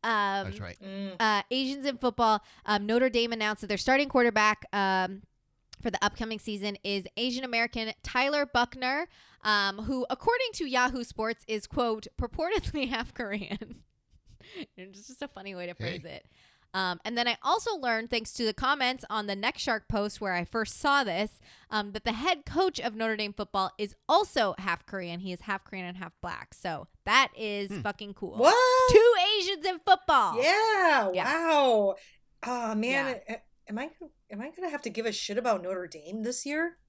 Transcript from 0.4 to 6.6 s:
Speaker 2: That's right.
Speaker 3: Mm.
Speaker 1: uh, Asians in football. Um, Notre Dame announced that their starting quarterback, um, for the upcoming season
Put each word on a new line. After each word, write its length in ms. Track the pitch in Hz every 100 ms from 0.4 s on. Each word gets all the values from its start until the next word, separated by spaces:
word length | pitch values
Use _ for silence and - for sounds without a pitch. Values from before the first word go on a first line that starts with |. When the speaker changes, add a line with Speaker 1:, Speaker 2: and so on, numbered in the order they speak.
| 190
Speaker 2:
That's 140 | 202
right. 160 | 208 -
Speaker 3:
Mm. 340 | 196 196 196 180
Speaker 1:
uh, 220 | 220 208 -
Asians 340 | 254 262 277 277
in 120 | 254
football. 440 | 247 226 226 214 - - -
Um, 200 | 208 202
Notre 240 | 226 262
Dame 240 | 233 233
announced 280 | 233 214 208
that 60 | 202
their 100 | 202
starting 300 | - 262 285
quarterback, 580 | 262 240 214 214 214 -
um, 520 | 208 196 190 185 196 - _ _ _ _ -
for 100 | 226
the 60 | -
upcoming 360 | 202 - 220 220
season 380 | - 208